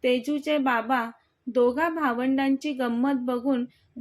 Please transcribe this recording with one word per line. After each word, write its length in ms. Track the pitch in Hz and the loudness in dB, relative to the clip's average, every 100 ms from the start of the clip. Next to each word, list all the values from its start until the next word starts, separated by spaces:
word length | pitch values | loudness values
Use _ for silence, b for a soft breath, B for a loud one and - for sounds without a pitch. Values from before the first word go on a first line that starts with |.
तेजूचे 540 | 254 254 285 294 294 302 | 0 0 0 -4 0 0
बाबा 520 | 262 233 220 262 226 - b b - | 2 0 0 -2 -2 -10 b b -2
दोघा 420 | 247 240 254 339 | 2 2 2 -2
भावंडांची 840 | 320 285 233 262 269 269 269 302 | 0 -2 0 0 2 2 0 -2
गंमत 480 | 262 240 233 269 269 | -2 -2 0 0 0
बघून 440 | 247 247 262 254 247 b b - | -2 -2 0 0 -2 b b -4